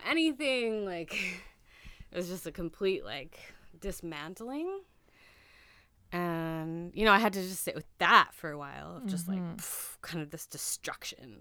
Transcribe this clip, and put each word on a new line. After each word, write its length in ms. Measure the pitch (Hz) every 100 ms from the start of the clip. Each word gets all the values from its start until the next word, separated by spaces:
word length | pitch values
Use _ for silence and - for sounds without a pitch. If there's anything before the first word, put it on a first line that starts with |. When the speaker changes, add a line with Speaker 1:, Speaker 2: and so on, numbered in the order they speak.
| -
Speaker 1:
anything. 800 | 320 320 262 294 254 226 214 196
Like, 280 | 175 160
<laughs> 1000 | - 185 180 - - - - - - -
it 40 | -
was 100 | 175
just 180 | 180 165
a 40 |
complete, 520 | - 170 - 190 190 -
like, 320 | 139 135 - - - - 165
dismantling. 1000 | 202 175 170 151 156 185 233 277 349 392 381 _ _ - - - - - - - _ _ -
And, 800 | 175 175 165 165 160 160 165 175
you 120 | - 214
know, 60 |
I 60 | 202
had 160 | 220
to 80 | 190
just 220 | 185 190
sit 100 | -
with 140 | - - -
that 320 | 175 220 -
for 180 | - 165
a 60 | 147
while 400 | 139 135 151 175
of 100 | 220
just, 200 | 180 170
like, 120 | 190
Speaker 2:
Mm-hmm. 160 | 175 -
Speaker 1:
pff, 420 | - - - -
kind 200 | - 170
of 80 | 147
this 160 | 156 -
destruction 920 | 143 - - - - - - 131 107